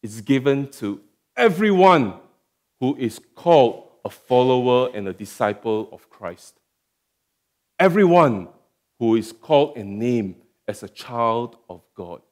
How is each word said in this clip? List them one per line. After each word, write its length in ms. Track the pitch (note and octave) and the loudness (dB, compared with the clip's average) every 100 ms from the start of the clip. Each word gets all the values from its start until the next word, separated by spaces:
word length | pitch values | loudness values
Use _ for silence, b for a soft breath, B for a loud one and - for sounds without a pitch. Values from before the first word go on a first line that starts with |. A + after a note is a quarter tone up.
It's 180 | G#2+ A2 | -14 -14
given 500 | G2+ C3+ C3+ C#3 C#3 | -2 0 0 -2 -4
to 280 | - G#2+ G2 _ _ _ - | -8 -8 -8 _ _ _ 0
everyone 760 | A3 F3 G#3+ F#3 F#3+ E3+ A2 F2 _ _ _ _ _ _ | 0 2 0 4 6 6 2 -6 _ _ _ _ _ _
who 160 | C3 C#3 | -6 -4
is 240 | A#2+ - _ | -6 -8 _
called 540 | - F3 D#3+ A#2+ - - _ | -6 2 4 4 0 -18 _
a 60 | G2+ | -16
follower 800 | - _ B2+ B2+ B2+ B2 B2 B2+ | -16 _ 0 2 0 2 0 0
and 140 | G#2 G2 | -6 -10
a 40 | |
disciple 760 | F#2 G#2 - G#2 G#2 A2+ G#2+ G#2 | -10 -14 -4 -4 -4 -6 -6 -6
of 180 | - _ | -16 _
Christ. 460 | _ F#2 F2+ - _ _ _ _ _ _ _ _ _ _ _ _ - | _ -16 -16 -20 _ _ _ _ _ _ _ _ _ _ _ _ 0
Everyone 680 | F#3 F#3 F#3+ F3 D3+ G2+ E2+ _ _ _ _ _ | 0 4 4 6 4 0 -8 _ _ _ _ _
who 180 | A#2 A2+ | 0 0
is 160 | G#2+ | -2
called 440 | - - D3 D3 A#2+ | -16 0 2 2 -4
and 220 | G2+ G2+ | -12 -6
named 380 | A#2+ A#2+ G2 F2+ _ _ - | -2 -2 -4 -10 _ _ -12
as 160 | G2+ | -12
a 60 | G2+ | -16
child 680 | - - A#2+ A#2 A2+ A#2+ A#2 _ | -18 -12 -4 -2 -4 -8 _ _
of 140 | F2 _ | -20 _
God. 280 | - F2 E2+ _ | -18 -16 -18 _